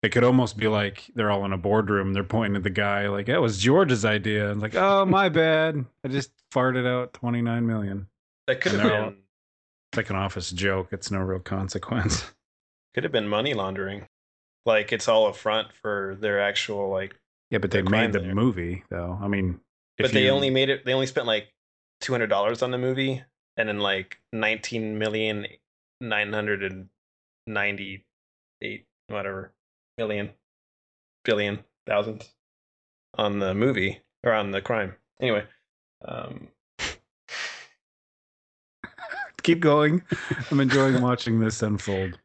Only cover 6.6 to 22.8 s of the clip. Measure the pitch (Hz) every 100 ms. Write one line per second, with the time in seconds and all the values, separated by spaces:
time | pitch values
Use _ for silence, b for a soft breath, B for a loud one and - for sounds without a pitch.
6.6 | 127 127 123 127 123 - 120 120 117 117
7.6 | 117 113 101 98 98 _ _ _ - 127
8.6 | 185 202 107 104 107 - _ _ _ _
9.6 | _ _ _ - 110 95 98 95 87 90
10.6 | 98 95 92 95 - 101 92 92 - 95
11.6 | 95 - - 120 104 - - _ _ _
12.6 | _ _ _ - 160 127 104 104 131 120
13.6 | 95 95 98 101 98 _ _ _ _ _
14.6 | - 110 104 113 - 110 107 92 110 110
15.6 | 107 - 107 101 98 98 107 101 101 101
16.6 | - 101 98 95 95 - _ _ _ 110
17.6 | 95 101 90 104 117 101 90 95 123 95
18.6 | 87 92 - 87 87 92 101 101 95 87
19.6 | _ _ _ _ 135 135 131 135 139 131
20.6 | 135 135 131 131 131 147 120 107 104 _
21.6 | _ _ _ _ - 127 113 101 104 117
22.6 | 127 127